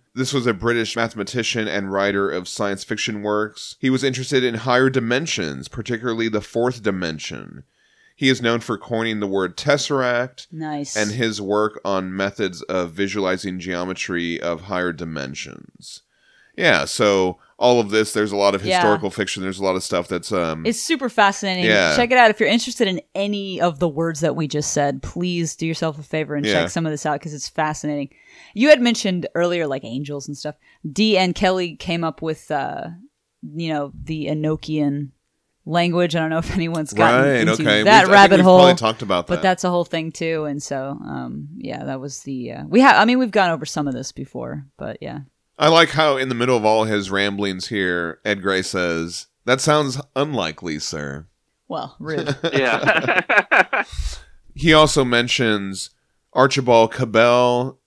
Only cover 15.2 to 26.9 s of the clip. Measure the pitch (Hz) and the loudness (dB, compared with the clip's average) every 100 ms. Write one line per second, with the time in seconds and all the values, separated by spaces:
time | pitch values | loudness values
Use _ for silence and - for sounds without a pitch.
15.2 | 67 69 73 - - _ - - _ _ | -10 -10 -14 -16 -20 _ -20 -20 _ _
16.2 | _ _ _ - 170 85 71 - 104 98 | _ _ _ 0 2 4 0 2 2 4
17.2 | 92 - _ - 123 120 101 110 107 110 | 2 -2 _ 0 4 4 4 0 0 0
18.2 | 107 101 101 98 98 180 135 104 101 113 | -2 2 2 2 0 2 2 2 -2 -4
19.2 | 95 101 95 92 95 92 - 92 87 90 | -6 -4 -6 -4 -2 -2 -2 -4 -2 -6
20.2 | - 95 82 80 135 233 - 311 254 - | -4 -2 -2 -2 -4 -4 -4 -4 -2 2
21.2 | 196 196 196 180 220 104 82 76 240 254 | 2 2 -6 -2 2 4 4 2 4 6
22.2 | 226 208 165 226 - - 202 180 - 190 | 6 4 2 2 -2 -2 -2 -2 -8 -6
23.2 | 202 208 196 180 175 143 175 143 165 147 | -4 -4 -6 -2 -2 0 -2 -2 -4 -2
24.2 | 160 147 147 147 147 151 143 135 - 175 | -2 -2 -2 -4 -2 0 -2 -2 -8 -6
25.2 | 180 175 160 - 160 160 160 147 143 156 | -4 -2 -4 -4 -6 -4 -6 -6 -8 -6
26.2 | 147 147 107 92 85 170 160 | -4 -2 0 0 0 -2 -4